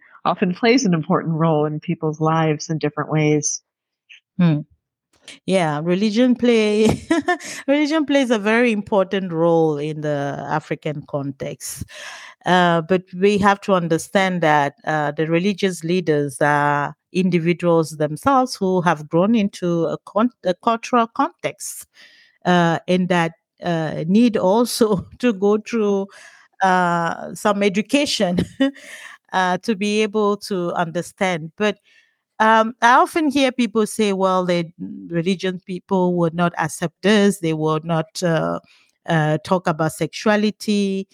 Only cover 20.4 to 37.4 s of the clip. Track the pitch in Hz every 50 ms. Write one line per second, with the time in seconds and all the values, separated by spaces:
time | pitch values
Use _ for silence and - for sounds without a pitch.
20.4 | - 185 180 _ - 240 226 226 - - 254 240 226 226 _ - 277 339 - _
21.4 | - 143 - _ - - - - - _ _ _ - - _ _ _ _ _ _
22.4 | - 175 180 175 170 170 165 - - - 185 185 185 180 180 175 165 165 165 _
23.4 | _ _ _ _ - 175 170 160 160 151 - 156 156 165 190 220 247 240 208 -
24.4 | - 185 202 233 247 - - - 240 214 208 180 180 - - - - 247 208 180
25.4 | 202 202 208 214 214 - 240 226 208 202 202 196 196 196 - - - - - _
26.4 | _ _ _ - 190 185 185 185 180 175 175 170 170 165 - - - 156 - -
27.4 | - 214 202 202 202 208 175 214 - - - 285 294 - - - 208 175 180 175
28.4 | 180 - - - 269 277 277 - - - - - - - - - _ - - 190
29.4 | 185 180 180 185 - - 220 180 208 208 208 214 214 214 208 214 208 202 208 202
30.4 | - - 208 180 175 170 - - 175 165 156 175 165 - - - 196 185 180 160
31.4 | 160 160 _ - 208 214 202 _ _ _ _ _ _ _ _ _ _ _ _ -
32.4 | 220 220 226 220 220 226 - - 226 233 254 294 349 - - 339 311 285 269 285
33.4 | 269 254 247 - 240 208 - 226 214 - - - 214 202 196 185 190 190 185 185
34.4 | 180 180 175 175 170 160 - - 185 196 208 - 294 170 170 170 160 196 196 170
35.4 | 190 185 185 180 _ - 185 175 _ - 196 185 180 180 180 175 170 165 160 170
36.4 | 175 170 - - 170 151 - - 180 156 _ _ - 196 220 208 202 202 190 -